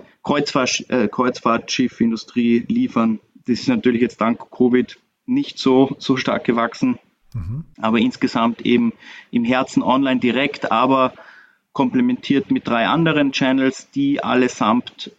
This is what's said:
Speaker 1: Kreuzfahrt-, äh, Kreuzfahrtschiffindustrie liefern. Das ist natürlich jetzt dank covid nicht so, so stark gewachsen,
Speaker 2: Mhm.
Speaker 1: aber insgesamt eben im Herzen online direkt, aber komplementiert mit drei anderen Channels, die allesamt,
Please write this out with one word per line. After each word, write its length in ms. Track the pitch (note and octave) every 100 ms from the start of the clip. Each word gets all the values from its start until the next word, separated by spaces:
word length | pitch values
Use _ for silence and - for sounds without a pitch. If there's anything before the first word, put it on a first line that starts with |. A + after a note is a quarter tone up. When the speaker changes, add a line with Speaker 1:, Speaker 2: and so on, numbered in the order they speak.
| - _
Speaker 1:
Kreuzfahrt-, 640 | - C#3+ C#3+ C#3+ B2+ - -
äh, 180 | B2+ G#2
Kreuzfahrtschiffindustrie 1600 | - B2 - A#2+ A2+ - - B2 - A#2 A2+ - B2 A#2 A#2 A2+
liefern. 540 | A#2 B2+ A#2+ A2+ G#2+ _ _ -
Das 140 | A2+
ist 80 | -
natürlich 320 | A#2 B2+ A#2
jetzt 220 | A#2+ -
dank 180 | A2+ A#2 -
covid 480 | - B2 B2 - - _ _ -
nicht 320 | C3 C#3+ -
so, 360 | C3+ C3 C3+ C#3
so 180 | - B2+
stark 280 | - A#2
gewachsen, 540 | - A#2 A#2 - C3 A#2+ _ _ _
Speaker 2:
Mhm. 300 | A#2 E2+ B2+ - -
Speaker 1:
aber 200 | A2 A2+
insgesamt 640 | B2 - C3 A#2+ A#2 A#2
eben 280 | A2 A#2+ A#2 - - - -
im 140 | A#2+
Herzen 380 | A#2 B2+ C3 -
online 380 | A#2 C3 C3+ B2+
direkt, 520 | B2 A#2 C#3+ - -
aber 400 | A2+ B2+ C3+ B2+ - - - - _ _
komplementiert 800 | - C3 B2+ B2 B2 - C#3 C3+
mit 160 | C3 -
drei 200 | A#2 G#2+
anderen 460 | C#3+ E3 D3+ C#3
Channels, 580 | - C3 C3 C3+ - -
die 320 | C#3 C#3 C#3+
allesamt, 880 | A2 B2 B2+ - G#2+ B2 - - -